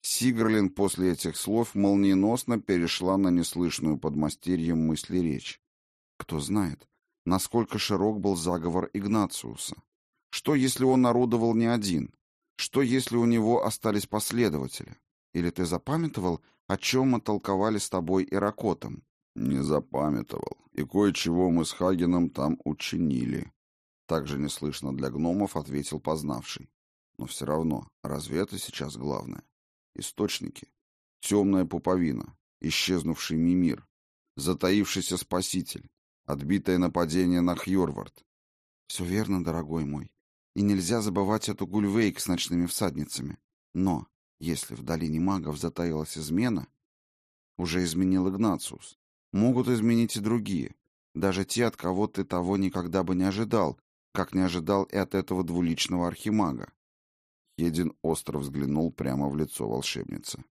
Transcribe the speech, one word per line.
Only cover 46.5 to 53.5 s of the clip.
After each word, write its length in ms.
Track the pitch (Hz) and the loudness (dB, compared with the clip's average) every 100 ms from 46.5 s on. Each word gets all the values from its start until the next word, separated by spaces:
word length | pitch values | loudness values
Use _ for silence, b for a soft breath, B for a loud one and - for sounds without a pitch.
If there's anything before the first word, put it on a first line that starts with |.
| 98 - _ _ _ _ _ _ _ _ - | -2 -6 _ _ _ _ _ _ _ _ -8
уже 260 | 87 87 | -2 0
изменил 460 | 90 82 92 92 92 | 0 0 2 2 2
Игнациус, 680 | 95 110 90 - - - - _ _ _ | 0 0 0 -6 -14 -18 -20 _ _ _
могут 360 | 92 113 127 120 | 2 2 2 2
изменить 500 | 123 110 117 113 - | 2 4 4 2 0
и 20 | |
другие, 560 | 104 117 104 90 58 - _ _ _ | 0 -2 0 -4 -4 -10 _ _ _
даже 320 | 80 95 92 95 | -2 0 0 -2
те, 200 | 113 120 | 0 0
от 120 | - | 0
кого 300 | 87 92 104 | -2 0 -2
ты 160 | - | -2
того 340 | 92 90 87 98 | -2 -2 0 2
никогда 460 | 95 90 87 92 | 2 -2 -2 0
бы 120 | 87 90 | 0 2
не 80 | |
ожидал, 560 | 92 98 110 | 0 0 0